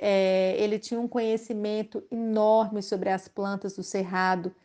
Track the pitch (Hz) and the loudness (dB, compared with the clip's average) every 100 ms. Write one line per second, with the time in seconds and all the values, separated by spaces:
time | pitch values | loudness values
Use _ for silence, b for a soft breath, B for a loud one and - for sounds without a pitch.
0 | 208 196 190 190 185 190 208 214 - 233 | 2 4 4 4 2 2 0 -2 -4 -6
1 | 233 247 226 220 226 214 208 214 214 - | -4 -2 0 -2 -2 -6 -2 -4 -4 -10
2 | - 226 226 214 214 220 214 208 196 196 | -8 -4 0 2 6 4 4 -4 -4 -2
3 | 190 190 - - 196 196 196 190 180 196 | 0 -2 -4 -6 -4 -4 -6 -8 -6 -4
4 | 180 185 185 185 180 b | -2 0 2 0 -2 b